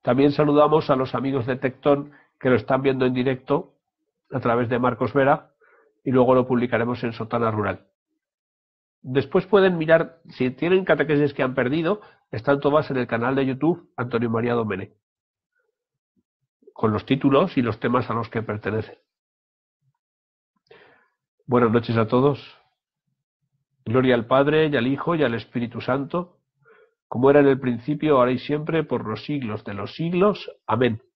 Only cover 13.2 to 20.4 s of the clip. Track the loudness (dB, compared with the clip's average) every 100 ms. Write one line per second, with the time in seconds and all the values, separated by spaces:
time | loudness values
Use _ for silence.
13.2 | -2 0 -2 0 -2 -2 _ -10 -4 -2
14.2 | -2 -2 -2 -2 -2 -6 -8 _ _ _
15.2 | _ _ _ _ _ _ _ _ _ _
16.2 | _ _ _ _ -20 -4 -2 -2 -2 0
17.2 | 2 2 2 -2 -2 -4 -2 -2 -2 -6
18.2 | -6 -8 -8 -8 -6 -6 -8 -18 _ _
19.2 | _ _ _ _ _ _ _ _ _ _
20.2 | _ _